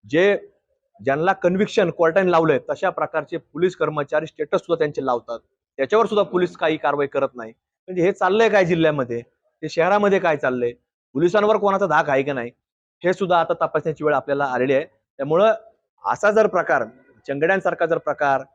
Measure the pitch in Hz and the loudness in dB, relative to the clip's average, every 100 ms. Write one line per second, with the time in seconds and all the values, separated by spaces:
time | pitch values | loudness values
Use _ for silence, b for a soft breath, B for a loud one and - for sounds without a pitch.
0 | 104 151 196 202 - _ _ _ _ _ | -2 2 2 2 -6 _ _ _ _ _
1 | 113 143 180 190 180 185 208 - 175 - | -2 0 0 0 0 0 0 0 -2 2
2 | 165 175 185 170 160 131 - 143 190 - | 2 2 2 2 2 0 -2 -4 -4 -2
3 | 151 160 147 165 _ 151 180 - 151 151 | -4 -6 -6 -12 _ -2 -2 0 -4 -2
4 | 143 151 160 - 147 185 - 165 151 151 | -2 -4 -4 -10 -4 -4 -2 -2 -2 -2
5 | 135 120 - 117 _ _ _ - 135 214 | -2 -4 -4 -14 _ _ _ -6 0 2
6 | 214 208 196 180 180 - 160 156 151 147 | 2 0 0 0 -2 -2 -2 0 -2 -2
7 | 139 139 135 123 113 _ _ _ - 185 | -2 -2 -2 -6 -16 _ _ _ -10 -2
8 | 175 196 185 208 226 202 180 175 160 147 | -2 0 0 2 4 4 2 2 2 0
9 | 120 117 117 _ _ _ 156 165 175 208 | -4 -6 -10 _ _ _ -6 -2 2 2
10 | 202 190 175 147 139 127 120 120 _ _ | 2 2 0 0 -2 -2 -4 -6 _ _
11 | _ 135 175 208 208 220 202 190 196 151 | _ -2 2 2 2 2 2 0 0 0
12 | 147 135 139 135 120 _ _ _ _ _ | 2 0 0 -6 -8 _ _ _ _ _
13 | 175 180 185 170 165 170 156 156 160 151 | -4 -2 0 0 0 -2 -2 -2 -4 -2
14 | 151 139 143 139 139 127 131 135 160 _ | 0 0 -2 -4 -2 0 2 0 -2 _
15 | _ - 139 165 214 220 - _ _ _ | _ -10 -2 2 2 2 -8 _ _ _
16 | - - 208 214 208 180 156 143 113 - | -6 0 2 4 2 0 0 -2 -2 -10
17 | _ _ - 139 160 190 180 170 170 165 | _ _ -8 -2 0 2 -2 -2 -2 -2
18 | - 139 143 135 135 | -2 -2 0 0 -4